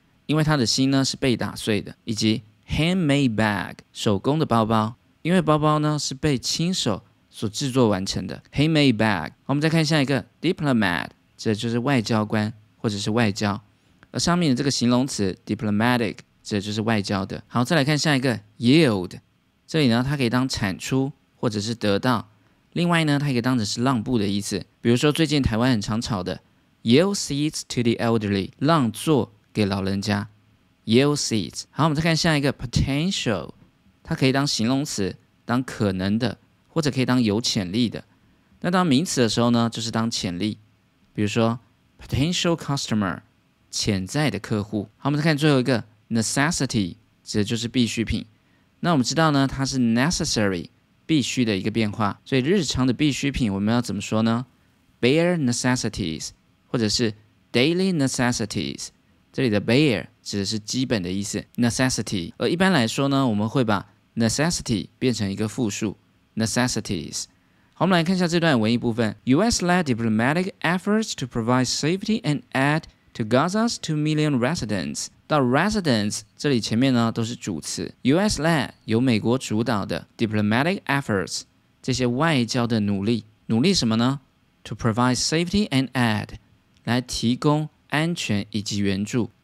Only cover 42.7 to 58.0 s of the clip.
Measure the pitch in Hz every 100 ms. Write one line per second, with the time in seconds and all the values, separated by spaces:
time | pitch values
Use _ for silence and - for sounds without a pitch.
42.7 | 139 - 107 98 76 - _ _ _ _
43.7 | - - 98 92 143 151 101 - 110 98
44.7 | 110 95 _ 135 147 156 147 151 139 127
45.7 | 120 - _ - 113 110 - 147 - 131
46.7 | 120 90 - _ _ - 107 104 117 113
47.7 | 131 113 - 107 107 - _ _ _ _
48.7 | - 165 160 120 156 160 139 135 131 135
49.7 | 135 117 117 143 175 165 - 104 90 -
50.7 | _ _ _ - 160 117 - 113 98 107
51.7 | 107 107 101 104 - - 135 127 202 139
52.7 | - 127 110 151 127 139 131 120 95 104
53.7 | 120 120 98 101 110 113 117 127 _ _
54.7 | _ _ - 120 151 170 175 127 117 127
55.7 | 127 117 - 90 80 - - _ _ _
56.7 | 135 107 104 117 104 _ _ _ 117 139
57.7 | 175 190 170